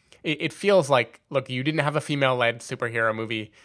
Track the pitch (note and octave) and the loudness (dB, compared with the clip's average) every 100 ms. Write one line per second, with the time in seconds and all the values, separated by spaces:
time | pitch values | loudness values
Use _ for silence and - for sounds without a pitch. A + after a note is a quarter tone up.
0 | _ - - D3 D#3+ - G3 F#3+ C#3 C3 | _ -10 -6 -4 -4 -2 2 4 4 2
1 | A#2 - - C#3 - B2+ C3+ D#3 D3 D3 | 2 -6 -6 -4 -4 -4 -2 0 0 -2
2 | - C#3+ C3+ B2+ A#2 A#2+ - B2+ A#2+ A#2 | -2 2 2 4 2 0 -6 -6 -4 0
3 | A2+ A2 A2 A2+ G#2+ _ | 0 0 -4 -6 -6 _